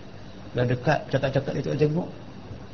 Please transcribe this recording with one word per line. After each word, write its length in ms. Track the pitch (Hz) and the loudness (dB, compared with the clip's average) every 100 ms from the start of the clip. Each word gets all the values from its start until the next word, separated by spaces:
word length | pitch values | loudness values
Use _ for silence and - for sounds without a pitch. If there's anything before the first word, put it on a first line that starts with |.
| - - - - - | -12 -14 -14 -12 -6
Dah 100 | 120 | 0
dekat, 380 | 120 123 - 143 - | 2 2 4 2 4
cakap-cakap, 420 | 135 135 135 139 156 | 0 2 2 0 0
dia 60 | 143 | 0
tak 160 | 147 | 4
tengok. 280 | 151 156 - - - - - - - | 4 4 -2 -6 -12 -12 -12 -12 -12